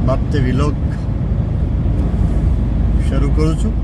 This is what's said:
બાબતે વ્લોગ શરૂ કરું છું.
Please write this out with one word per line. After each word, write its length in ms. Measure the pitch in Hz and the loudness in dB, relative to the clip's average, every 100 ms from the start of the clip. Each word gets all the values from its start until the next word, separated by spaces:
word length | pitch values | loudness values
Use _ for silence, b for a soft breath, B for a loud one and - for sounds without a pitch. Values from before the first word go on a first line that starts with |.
| 120 | 0
બાબતે 300 | 131 - 143 127 | 0 0 0 0
વ્લોગ 320 | 117 147 139 - - - - - - - - - - - - - - - - - - - - - - - | 2 0 -2 -4 -4 -4 -4 -2 -2 -2 -2 -2 0 0 0 0 0 0 2 2 0 0 0 0 2 2
શરૂ 220 | - 143 143 | 2 2 2
કરું 180 | 156 156 | 2 2
છું. 140 | 220 - | 0 0